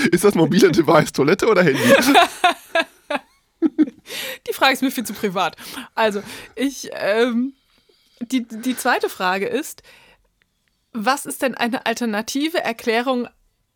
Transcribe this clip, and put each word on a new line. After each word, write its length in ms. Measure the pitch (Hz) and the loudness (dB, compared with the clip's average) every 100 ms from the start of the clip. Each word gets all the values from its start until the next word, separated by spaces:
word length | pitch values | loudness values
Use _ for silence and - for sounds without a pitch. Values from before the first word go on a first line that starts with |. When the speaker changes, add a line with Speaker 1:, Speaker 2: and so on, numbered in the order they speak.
| 240 | 2
Speaker 1:
Ist 140 | 185 202 | 4 4
das 100 | 190 | 4
mobile 360 | 160 175 196 | 4 6 4
Device 400 | 175 135 165 139 | 4 4 4 4
Toilette 340 | - 139 196 269 | 2 2 2 2
oder 160 | 190 | 4
Handy? 160 | 180 135 | 4 2
Speaker 2:
<laughs> 1080 | 123 277 254 285 339 - 359 311 - 339 - _ - 294 - _ _ - 320 - 285 - - - - - - | 4 4 6 4 4 2 -2 -2 -4 -4 -4 _ -10 -8 -10 _ _ -4 -2 0 -2 -4 -14 -12 -10 -12 -10
Die 60 | |
Frage 200 | - 277 | 0 2
ist 80 | 269 | 2
mir 100 | 269 | -2
viel 140 | 269 214 | -4 -8
zu 80 | |
privat. 420 | 202 214 185 170 - - - 247 - | -6 -4 -2 -4 -6 -14 -14 -10 -2
Also, 260 | 226 202 202 - - - | 0 0 -8 -16 -14 -4
ich, 340 | 262 262 - | -4 -4 -12
ähm, 600 | - 170 214 247 233 262 - _ _ _ _ _ - | -4 0 2 2 0 -2 -6 _ _ _ _ _ -14
die, 260 | 240 254 233 | -4 -4 -4
die 280 | 220 254 247 | -8 -6 -4
zweite 340 | 247 320 427 | -2 -2 -2
Frage 380 | - 185 190 196 | -4 -4 -2 -4
ist, 360 | 254 320 - - - _ _ _ _ _ _ _ _ _ | -6 -8 -14 -20 -20 _ _ _ _ _ _ _ _ _
was 340 | 240 214 285 - | -6 -2 -2 -4
ist 160 | - | -6
denn 140 | 269 - | -6 -2
eine 300 | 240 247 - | -4 -4 -4
alternative 800 | 226 240 208 220 269 302 339 | -4 -4 -4 -4 -4 -4 -2
Erklärung 640 | - 226 - 226 247 247 233 _ _ _ _ | -4 -4 -2 -2 0 -2 -4 _ _ _ _